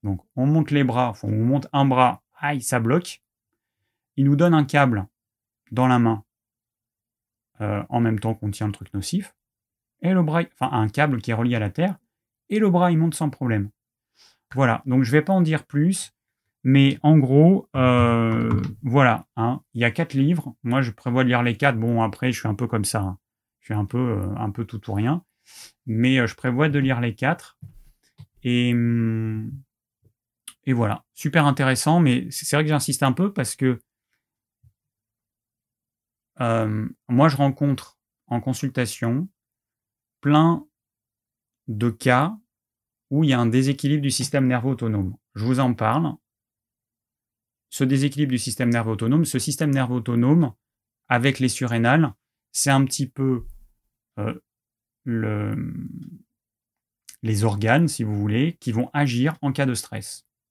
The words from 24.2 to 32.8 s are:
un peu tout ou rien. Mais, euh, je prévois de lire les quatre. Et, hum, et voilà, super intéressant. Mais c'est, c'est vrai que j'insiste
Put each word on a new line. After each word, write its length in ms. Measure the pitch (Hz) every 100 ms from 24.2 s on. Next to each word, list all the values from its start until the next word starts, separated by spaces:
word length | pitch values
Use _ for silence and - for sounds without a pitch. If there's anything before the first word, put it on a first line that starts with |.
| 95 101
un 120 | 110
peu 140 | 101
tout 260 | 107 110 -
ou 40 |
rien. 320 | 104 117 170 _ _ _ - - _ -
Mais, 340 | 110 127 131
euh, 60 | 117
je 100 | -
prévois 340 | 127 120 156
de 100 | 143
lire 220 | 135 123
les 140 | 120 104
quatre. 420 | 127 170 - _ - - - _ _ _ - _
Et, 300 | 123 120 123
hum, 800 | 120 117 117 113 113 110 110 110 139 135 _ _ _ _ _ _ _ - _ -
et 60 |
voilà, 320 | 123 110 110 _
super 320 | - 156 165 143
intéressant. 540 | 135 135 127 - 170
Mais 320 | 151 123 -
c'est, 140 | - -
c'est 100 | 147
vrai 80 |
que 60 | 156
j'insiste 340 | 151